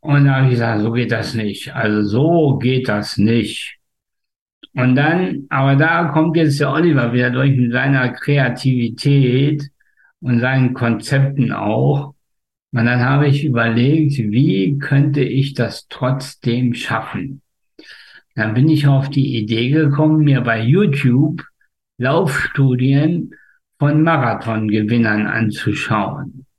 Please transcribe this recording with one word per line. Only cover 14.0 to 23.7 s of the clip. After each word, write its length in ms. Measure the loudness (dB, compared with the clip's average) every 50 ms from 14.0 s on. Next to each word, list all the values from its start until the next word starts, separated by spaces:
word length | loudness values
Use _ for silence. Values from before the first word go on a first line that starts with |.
| 2 0 0
wie 600 | -2 -4 -2 2 2 2 2 2 0 0 0 -2 -4
könnte 440 | -2 0 2 2 2 2 2 0 -2
ich 300 | 0 0 -2 -2 -2 -2
das 360 | -4 -4 -4 -4 -10 -16 _
trotzdem 840 | -12 -6 -4 -4 -4 -4 -6 -12 -18 _ -4 -4 -2 0 0 -2 -2
schaffen? 680 | -4 -6 -6 -6 -6 -6 -8 -10 -10 -10 -10 -12 -16 _ _ _ _ _ _ _ _ -20 -20 -20 -20 -20 -20 -20 -20 _ _ _
Dann 200 | -4 -4 -2 0
bin 160 | 2 2 2
ich 160 | 2 2 2
auf 240 | 2 2 2 0 0
die 260 | 0 -2 -2 0 -2
Idee 320 | -4 -4 -2 -2 -2 0 0
gekommen, 560 | 0 2 2 2 2 2 2 2 2 2 4
mir 160 | 2 2 2
bei 220 | 0 -2 -2 -2 2
YouTube 800 | 2 2 2 2 2 0 0 0 2 2 2 2 0 -2 -6 -12 -18 _ _ _ _ _ _ _ _ _ _
Laufstudien 1400 | -2 0 0 0 0 0 -2 -4 -6 -6 -2 0 2 2 2 2 0 2 2 2 2 0 0 -2 -4 -8 -12 -20 _ _ _ _ _ _